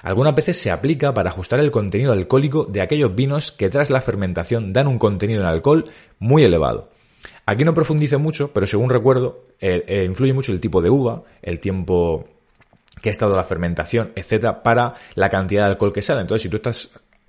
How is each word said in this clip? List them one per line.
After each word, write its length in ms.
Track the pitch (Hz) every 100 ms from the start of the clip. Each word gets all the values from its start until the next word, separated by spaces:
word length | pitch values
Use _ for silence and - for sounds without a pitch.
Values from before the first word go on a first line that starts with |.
Algunas 320 | - 95 147
veces 220 | 147 156 175
se 160 | 104
aplica 420 | 85 135 139 143
para 160 | 113 90
ajustar 300 | 92 90 127
el 100 | 147
contenido 420 | 120 101 101 135
alcohólico 520 | 104 87 135 147 151
de 160 | 131 101
aquellos 340 | 92 151 127
vinos 380 | 95 135 147 -
que 160 | - 95
tras 220 | 139 143
la 100 | 131
fermentación 720 | 123 98 95 87 85 117 101
dan 160 | 110 143
un 100 | 120
contenido 420 | 110 98 104 110
en 60 | 90
alcohol 380 | 80 139 160 - - - _
muy 240 | 113 156
elevado. 480 | 117 85 69 57 - _ _ _ - -
Aquí 200 | - 104
no 100 | 160
profundice 420 | 160 160 151 147 143
mucho, 360 | 156 151 143
pero 140 | 101 98
según 220 | 104 123
recuerdo, 560 | 127 120 127 123 - - _
eh, 240 | 98 90 -
eh, 180 | 98
influye 280 | 90 90 131
mucho 180 | 131 127
el 100 | 92
tipo 200 | 95 90
de 100 | 85
uva, 320 | 139 120 117 - _
el 160 | - 85
tiempo 680 | 98 95 90 90 85 78 - _ _ _ _ _ _ -
que 80 | 110
ha 40 |
estado 240 | 98 107 95
la 80 |
fermentación, 680 | 87 85 85 85 - 117 110 -
etcétera, 460 | - 110 113 -
para 320 | 117 117 120 - -
la 140 | - 95
cantidad 360 | 95 92 101
de 60 | 101
alcohol 220 | 98 101
que 100 | 101
sale. 200 | 98 139
Entonces, 200 | 90 110
si 60 | 92
tú 80 | 104
estás 340 | 123 117 - - _ _